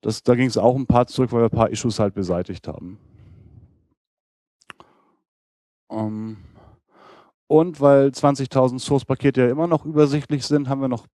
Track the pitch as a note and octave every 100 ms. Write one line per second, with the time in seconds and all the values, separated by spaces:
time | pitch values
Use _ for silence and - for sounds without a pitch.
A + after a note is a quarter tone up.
0 | G#2 G#2+ - B2 C3 A2 A2 B2+ B2+ A#2+
1 | B2 - B2+ A#2+ A#2 - A2+ G#2+ A#2+ G#2+
2 | G#2 G2 F2+ F2 F2+ F2+ - D#2+ F2+ G2+
3 | _ _ - - - - _ _ _ _
4 | _ _ _ _ _ _ _ - - _
5 | _ _ _ _ _ _ _ _ _ A2
6 | A2 G#2+ A2 G#2+ - - - _ _ _
7 | - - _ _ _ D3+ E3+ D3+ C#3+ C#3
8 | C#3 B2+ C#3+ C#3 C3+ C3+ C3 B2+ - C#3+
9 | - C3 C#3 C3 B2 C3+ E3+ D#3+ D3+ D3+
10 | D3 D3+ C#3+ C#3+ - D3 C3+ C#3 C3+ A#2+
11 | -